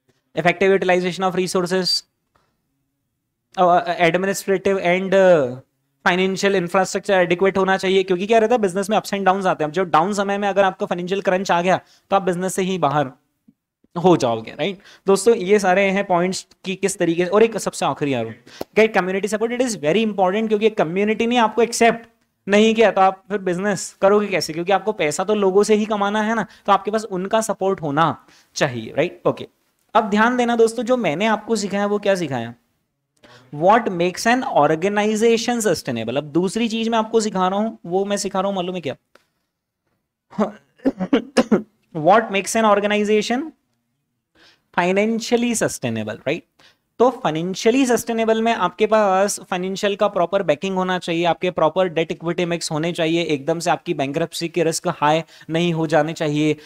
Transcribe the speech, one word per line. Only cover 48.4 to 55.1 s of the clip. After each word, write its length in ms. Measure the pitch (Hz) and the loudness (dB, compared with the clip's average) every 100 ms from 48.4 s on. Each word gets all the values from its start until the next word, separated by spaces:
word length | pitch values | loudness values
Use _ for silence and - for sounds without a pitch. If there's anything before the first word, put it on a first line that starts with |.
में 100 | 226 | 0
आपके 320 | 226 175 - 214 | 0 -2 -2 0
पास 520 | 220 208 185 202 - 196 | 2 2 2 0 -2 -6
फाइनेंशियल 460 | 185 185 190 202 196 | -6 -6 -4 -4 0
का 120 | 208 | -2
प्रॉपर 360 | 202 170 196 | 0 0 0
बैकिंग 320 | 170 143 190 185 | 0 -2 -2 -2
होना 220 | 185 180 | -2 -4
चाहिए, 240 | - 170 170 | -4 -2 0
आपके 260 | 160 180 | 0 -2
प्रॉपर 360 | 175 160 185 185 | 0 0 2 -2
डेट 220 | 156 165 | -2 -6
इक्विटी 340 | 175 165 175 175 | -6 -6 -4 -2
मिक्स 260 | 170 - | -4 -4
होने 200 | 156 165 | -4 -4
चाहिए, 300 | 175 160 165 170 | -2 0 0 0
एकदम 340 | 143 139 165 | -2 -2 -2
से 100 | 170 | 0
आपकी 220 | 156 - | -2 -2
बैंक्रप्सी 540 | 156 135 151 165 - 170 | -4 -2 -2 -4 -6 -6
के 160 | 175 | -2
रिस्क 240 | 160 156 180 151 | -2 -2 -4 0
हाई 240 | 147 | 2